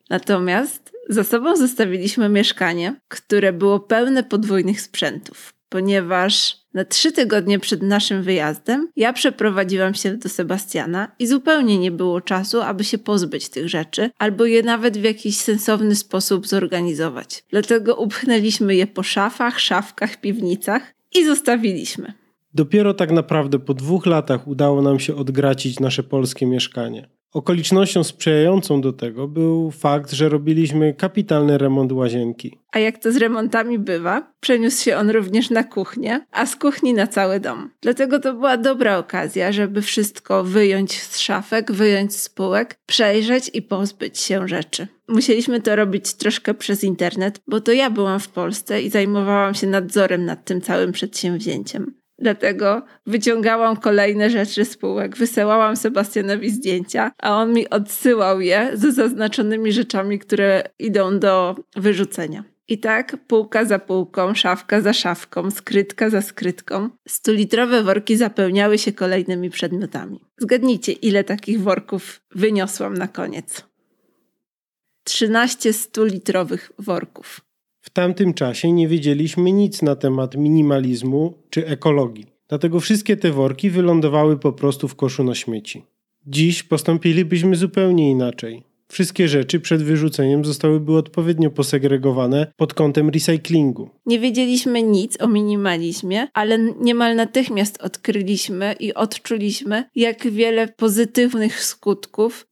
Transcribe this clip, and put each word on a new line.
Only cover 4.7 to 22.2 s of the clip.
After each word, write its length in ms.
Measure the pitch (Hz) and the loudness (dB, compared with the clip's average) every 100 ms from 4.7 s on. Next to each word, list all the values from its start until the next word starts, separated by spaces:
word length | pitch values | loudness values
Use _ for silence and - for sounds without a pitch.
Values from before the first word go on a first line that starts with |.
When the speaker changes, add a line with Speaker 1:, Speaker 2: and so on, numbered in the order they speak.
| 208 | -2
Speaker 1:
sprzętów, 720 | - - 156 127 - - - _ - | -6 -4 -4 -4 -14 -20 -20 _ -10
ponieważ 960 | 185 196 196 175 185 190 202 - - _ | -4 0 0 2 0 2 0 -2 -4 _
na 100 | 185 | -6
trzy 280 | - - 320 | -2 0 0
tygodnie 460 | 320 233 208 180 202 | 2 2 2 2 0
przed 240 | - 180 | 0 -2
naszym 400 | 196 202 - 196 | 0 0 0 -2
wyjazdem 680 | 180 180 147 151 - 262 330 - | -2 0 -2 -4 -4 -2 -2 0
ja 160 | 226 | 0
przeprowadziłam 840 | 247 285 - 214 190 185 190 190 | 2 -2 0 0 0 0 0 0
się 220 | 208 196 220 | 0 -4 -4
do 120 | - | -6
Sebastiana 840 | - 165 190 - 170 147 180 208 - | -6 -4 -4 -4 -6 -4 -4 -6 -4
i 80 | 240 | 0
zupełnie 520 | 269 320 311 240 196 | 0 2 2 4 2
nie 120 | 180 | 2
było 300 | 170 180 175 | 0 -2 -2
czasu, 400 | - 190 196 233 | -2 -4 -2 -2
aby 240 | - 190 | -2 -4
się 140 | 208 214 | -4 -4
pozbyć 500 | - 208 160 147 - | -2 -2 0 -6 -8
tych 200 | - 165 | -8 -6
rzeczy 420 | 165 160 - 226 - | -4 -6 -4 -4 -2
albo 260 | 214 196 | -2 2
je 180 | 233 226 | 4 4
nawet 360 | 233 233 233 208 | 2 2 0 0
w 60 | |
jakiś 320 | 220 214 208 202 | -2 -2 -4 -4
sensowny 600 | - 214 226 214 214 208 | 0 0 2 2 2 0
sposób 500 | - 185 - 190 - | 0 -4 0 -2 0
zorganizować. 1000 | 196 175 175 175 151 160 123 - - - | -2 0 -2 -2 -2 -4 -6 -12 -16 -4
Dlatego 460 | 208 208 233 214 - | -2 2 2 2 0
upchnęliśmy 800 | 214 - 269 226 214 - 202 | -2 -4 0 2 2 0 2
je 120 | 190 202 | 2 0
po 160 | - | -2
szafach, 580 | 190 208 202 - 240 - | -4 0 -2 -2 -4 -2
szafkach, 600 | - 185 202 - 208 - | -2 -2 -4 -6 -8 -6
piwnicach 760 | 202 220 180 196 - 233 - _ _ | -4 -2 -2 -2 -2 -4 -4 _ _
i 100 | 359 | 2
zostawiliśmy. 880 | 311 285 - 240 226 170 - - - - | 4 2 0 0 0 -2 -6 -10 -12 -16